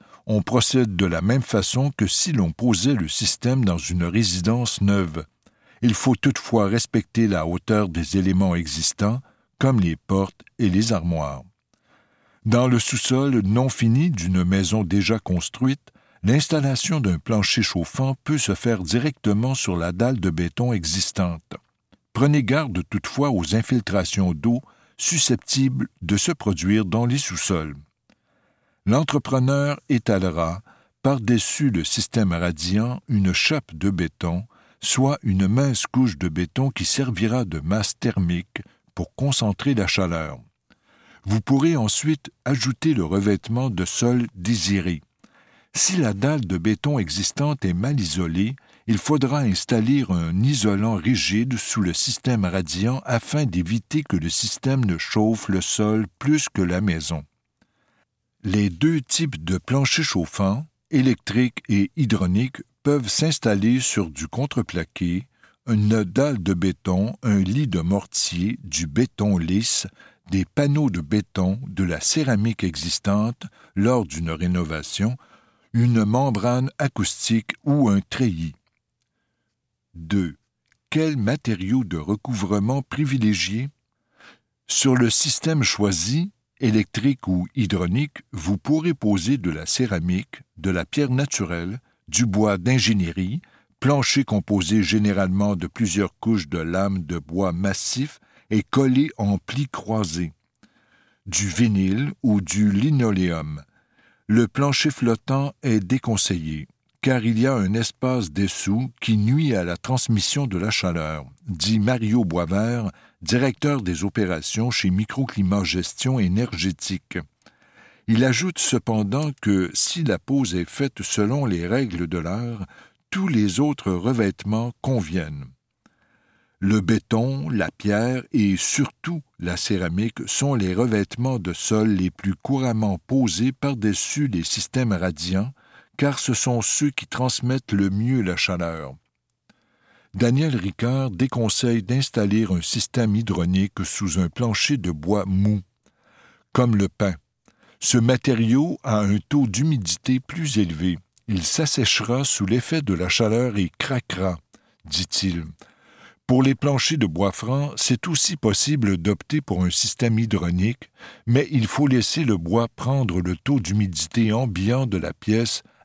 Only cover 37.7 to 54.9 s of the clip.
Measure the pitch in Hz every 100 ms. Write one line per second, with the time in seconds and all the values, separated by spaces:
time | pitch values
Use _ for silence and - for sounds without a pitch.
37.7 | 104 104 - 123 - 87 87 92 - -
38.7 | _ _ - 170 - 139 135 110 98 139
39.7 | 127 92 - 92 85 78 67 - _ _
40.7 | _ _ _ _ - - 107 - 139 160
41.7 | 160 107 - 147 156 - - - 135 123
42.7 | 123 156 135 80 95 101 101 - 117 131
43.7 | 92 90 - 120 123 120 92 90 113 98
44.7 | 98 92 80 - _ _ _ _ _ _
45.7 | - - 185 143 98 123 151 104 92 87
46.7 | 107 143 143 87 76 98 - 143 147 95
47.7 | 87 117 143 90 80 87 82 104 131 _
48.7 | _ - 113 - 151 131 143 131 92 -
49.7 | 117 110 143 120 90 82 87 123 143 107
50.7 | 98 110 107 101 120 92 101 123 117 -
51.7 | - 95 82 - 120 131 120 95 92 82
52.7 | 82 107 131 - 120 - 147 143 90 85
53.7 | 113 - 151 147 92 82 - 110 - 135
54.7 | 135 113